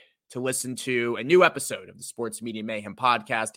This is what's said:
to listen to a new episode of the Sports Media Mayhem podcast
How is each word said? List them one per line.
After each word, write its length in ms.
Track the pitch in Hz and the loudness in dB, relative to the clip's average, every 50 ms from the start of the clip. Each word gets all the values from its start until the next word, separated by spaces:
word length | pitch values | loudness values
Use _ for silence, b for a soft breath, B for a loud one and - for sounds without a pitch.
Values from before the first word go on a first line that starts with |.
| - _ _ _ _ - | -18 _ _ _ _ -12
to 100 | - 127 | -8 -4
listen 340 | 127 131 127 - - 127 127 | -2 -2 -2 -2 -4 -6 -8
to 400 | - - 131 127 120 120 120 117 | -6 -4 -2 0 0 0 0 -2
a 60 | 104 | -2
new 220 | 117 135 175 180 180 | 2 6 8 8 8
episode 440 | 160 - 135 - - 113 92 - - | 8 4 2 -8 -8 -8 -10 -10 -14
of 80 | - | -18
the 60 | - | -18
Sports 400 | - - - - 117 110 107 - | -16 -12 -8 -6 -6 -6 -6 -8
Media 220 | 113 117 110 110 107 | -8 -8 -6 -6 -6
Mayhem 320 | 113 110 107 104 107 101 | -6 -6 -6 -8 -10 -6
podcast 540 | 107 127 123 120 117 107 - 127 113 113 113 - | 0 2 2 2 2 0 -2 -2 -2 -2 -4 -6